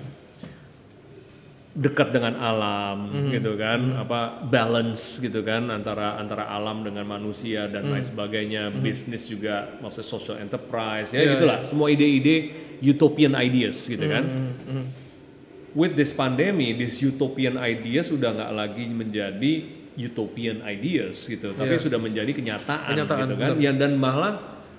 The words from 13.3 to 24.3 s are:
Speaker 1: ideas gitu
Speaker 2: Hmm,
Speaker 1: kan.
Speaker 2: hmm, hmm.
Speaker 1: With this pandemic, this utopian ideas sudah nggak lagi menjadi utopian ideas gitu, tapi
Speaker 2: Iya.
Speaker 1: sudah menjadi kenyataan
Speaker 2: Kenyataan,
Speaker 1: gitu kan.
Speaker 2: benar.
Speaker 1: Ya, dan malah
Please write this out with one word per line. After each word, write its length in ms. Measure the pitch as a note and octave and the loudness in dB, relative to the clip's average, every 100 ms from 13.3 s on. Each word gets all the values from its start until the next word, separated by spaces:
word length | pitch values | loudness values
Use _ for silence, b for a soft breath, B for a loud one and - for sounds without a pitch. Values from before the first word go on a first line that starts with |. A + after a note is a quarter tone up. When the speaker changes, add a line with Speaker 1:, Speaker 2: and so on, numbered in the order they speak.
Speaker 1:
ideas 420 | B2+ B2+ B2+ G#2+ - - | 6 4 4 2 0 -4
gitu 180 | A2 | -2
Speaker 2:
Hmm, 100 | G2+ | 0
Speaker 1:
kan. 100 | A2+ | 0
Speaker 2:
hmm, 280 | D3+ C3 C3 B2+ - | 0 -2 -4 -6 -6
hmm. 200 | C3+ C3 - - - - - - - - | -6 -6 -10 -18 -20 -20 -20 -20 -20 -6
Speaker 1:
With 240 | C#3+ F3+ D3 | 2 2 4
this 160 | C#3+ | 2
pandemic, 680 | - C3 B2+ F#3 F#3+ A#2+ A2+ | 2 0 2 2 4 2 0
this 200 | A#2+ - | -2 2
utopian 560 | C3+ C3 C3+ C3 B2+ B2+ | 0 2 -2 2 0 0
ideas 520 | B2 A2+ A2+ C3+ E3+ | -2 -2 0 0 0
sudah 240 | D3 A#2+ | 0 0
nggak 200 | G#2+ A2 | 0 -4
lagi 360 | G#2+ G#2 G2+ A#2 | -4 -4 -6 -6
menjadi 680 | A#2 A2 G#2 G2 F#2+ C3+ D#3+ D#3 - - - | -4 -2 -2 -4 0 0 0 -4 -14 -14 -8
utopian 600 | D3 - G#2 - A#2 A2 | -6 -4 -4 -4 -4 -4
ideas 600 | G#2+ G2+ C#3 D#3 F#2+ F2+ | -6 -4 0 0 -2 -6
gitu, 280 | - A2 G2+ | -8 -6 -6
tapi 240 | G2 C3 B2+ | -2 2 2
Speaker 2:
Iya. 40 | |
Speaker 1:
sudah 180 | C#3 A#2 | 2 0
menjadi 320 | A2+ G#2+ A2 | 0 -2 -2
kenyataan 560 | C#3+ A#2 G#2 - D3+ - | -2 -4 -4 -4 -4 -2
Speaker 2:
Kenyataan, 260 | C3 D3 C#3+ | -2 0 0
Speaker 1:
gitu 140 | C3 B2+ | 0 0
kan. 160 | C3 | 0
Speaker 2:
benar. 80 | D#3 | 4
Speaker 1:
Ya, 100 | C#3+ | 4
dan 220 | C3+ C#3+ C#3 | 4 4 4
malah 580 | C3 C#3 F#3+ | 2 2 0